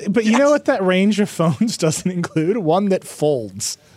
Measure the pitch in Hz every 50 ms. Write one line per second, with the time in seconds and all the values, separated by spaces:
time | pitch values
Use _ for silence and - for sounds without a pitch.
0 | - 208 190 233 214 220 226 254 285 285 294 285 - - 262 - 190 185 185 185
1 | 196 214 208 196 208 - - - - 170 135 - 214 233 - - 170 156 151 -
2 | - 180 180 175 170 - - 160 156 175 220 240 175 151 165 196 208 196 185 -
3 | - - - - 151 151 147 123 110 98 92 98 - - - - _ _ -